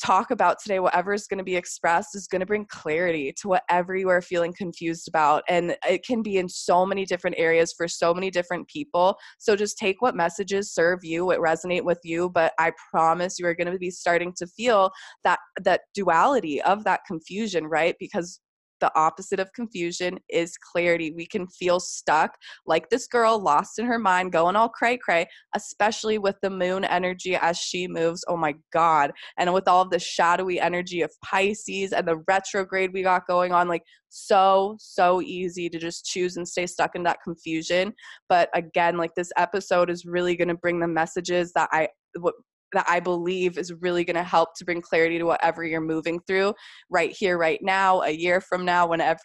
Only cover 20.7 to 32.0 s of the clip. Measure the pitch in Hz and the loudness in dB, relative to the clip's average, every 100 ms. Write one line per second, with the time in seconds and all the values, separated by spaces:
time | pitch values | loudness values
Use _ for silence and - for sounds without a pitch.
20.7 | 175 175 170 160 170 - - - - 175 | 0 2 2 -2 -8 -8 -6 -8 -4 0
21.7 | 180 - - - 156 190 - - - - | 0 0 -6 0 2 2 -4 -20 -16 0
22.7 | 165 - 247 - 240 226 226 170 147 190 | 0 2 -4 0 2 4 2 2 2 0
23.7 | - 240 233 208 180 185 175 170 208 233 | -6 -2 0 2 2 2 2 2 4 2
24.7 | - 240 247 - 170 180 - _ 214 - | 2 0 0 0 0 0 -8 _ -8 -8
25.7 | - 208 220 220 214 196 196 196 190 180 | 0 0 0 -2 0 0 -2 -4 -2 -2
26.7 | 190 196 180 180 185 185 180 165 175 - | -2 0 0 -2 -4 -4 0 0 -2 -6
27.7 | 180 180 170 165 170 - 170 156 151 _ | -6 -6 -2 -2 -2 -4 -2 -2 -4 _
28.7 | 165 165 156 143 - - - 180 185 190 | 2 4 4 2 -2 -14 -2 0 2 4
29.7 | 180 185 175 - - 170 175 185 175 170 | 4 4 0 -2 0 2 2 0 0 0
30.7 | 180 180 175 160 - - 196 196 214 - | -2 -4 -4 -4 -6 -4 0 0 -2 -8
31.7 | 190 196 - | -6 -2 -2